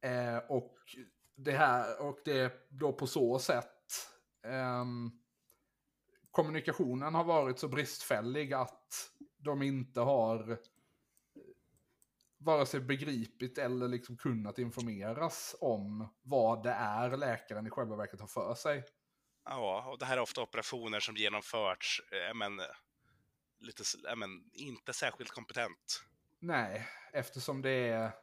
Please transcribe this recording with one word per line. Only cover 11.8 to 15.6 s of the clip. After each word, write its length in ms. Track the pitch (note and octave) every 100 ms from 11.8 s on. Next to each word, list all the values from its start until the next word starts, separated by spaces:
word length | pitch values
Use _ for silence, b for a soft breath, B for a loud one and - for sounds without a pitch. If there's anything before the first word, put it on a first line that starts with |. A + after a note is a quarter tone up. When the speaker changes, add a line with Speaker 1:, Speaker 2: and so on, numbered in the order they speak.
| _ _ _ _ _ _
Speaker 1:
vare 280 | D3 D3+ C3+
sig 140 | D3
begripit 800 | B2+ C#3 D3 C3 A2+ - B2+ B2+
eller 300 | B2+ B2+ B2
liksom 280 | B2 B2 A#2+
kunnat 420 | C#3 A#2 G#2 G#2
informeras 1000 | A#2+ A#2 A#2 G#2 G2+ A#2 E3 - - -